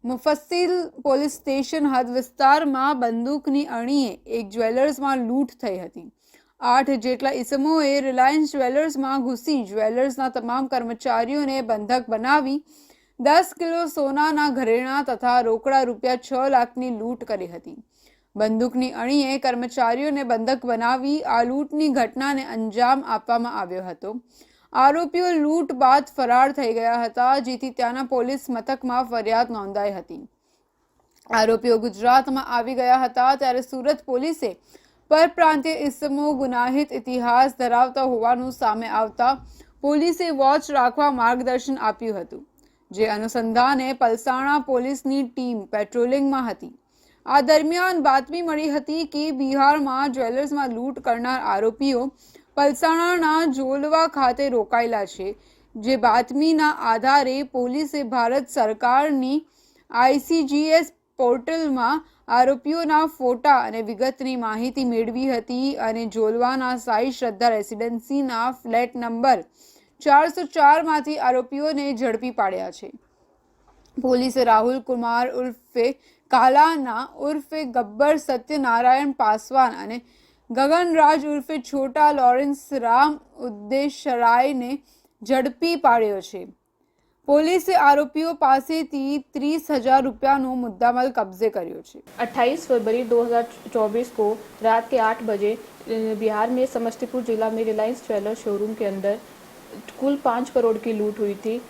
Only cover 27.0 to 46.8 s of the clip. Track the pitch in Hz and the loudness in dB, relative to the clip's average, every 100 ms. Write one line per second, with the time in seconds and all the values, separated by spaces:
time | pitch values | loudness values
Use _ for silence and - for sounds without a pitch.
27 | 233 233 247 277 247 247 262 254 240 247 | -2 0 2 2 -2 -6 -8 -4 -4 -4
28 | 254 262 240 269 - 240 226 269 254 247 | -4 -2 -2 -4 -6 -8 -4 -6 -2 -4
29 | 247 233 214 226 240 226 196 202 202 190 | -2 -4 0 0 0 -4 -8 -4 -4 -6
30 | - 165 - _ _ _ _ _ _ _ | -12 -18 -18 _ _ _ _ _ _ _
31 | _ _ _ 226 220 226 240 226 226 190 | _ _ _ 0 2 2 2 2 0 -2
32 | 233 254 262 269 262 240 233 254 247 262 | 4 4 4 -4 -2 -2 -2 -2 4 4
33 | 254 247 247 269 269 247 254 262 254 302 | 2 2 2 2 0 -2 -4 -4 -2 -2
34 | - 247 294 320 233 175 _ _ _ _ | -2 -2 -2 -4 -6 -8 _ _ _ _
35 | _ 311 330 339 320 311 294 320 294 269 | _ 6 6 6 4 4 -2 -2 -4 -4
36 | 294 277 294 277 269 247 247 262 294 - | -4 -2 0 0 -2 -2 0 0 -2 -4
37 | 240 254 240 240 269 254 247 240 254 254 | -4 -4 2 4 4 2 0 2 2 2
38 | 269 240 233 247 254 247 240 214 226 214 | 0 0 0 0 -2 -2 -2 -2 -2 -2
39 | 220 - 247 269 - - - _ 277 294 | -2 0 0 0 -6 -20 -20 _ 0 2
40 | 330 339 339 285 269 294 285 285 247 247 | 2 0 -4 2 4 2 2 2 2 2
41 | 294 254 233 254 247 254 247 269 214 214 | 0 2 0 0 0 -2 -4 -4 -4 -4
42 | 233 202 170 - 277 _ _ _ _ 190 | -6 -6 -8 -16 -20 _ _ _ _ -4
43 | 220 208 220 247 226 220 247 277 262 262 | -2 -2 -4 -4 -2 2 2 2 -2 0
44 | 240 226 277 254 277 294 269 254 247 277 | 0 0 -2 -2 0 0 0 -2 -2 -6
45 | 269 269 254 254 254 233 196 214 208 240 | -4 -4 -4 -6 -6 -6 -6 -6 -4 -2
46 | 240 269 277 269 240 190 - - | 0 2 0 0 -4 -8 -12 -20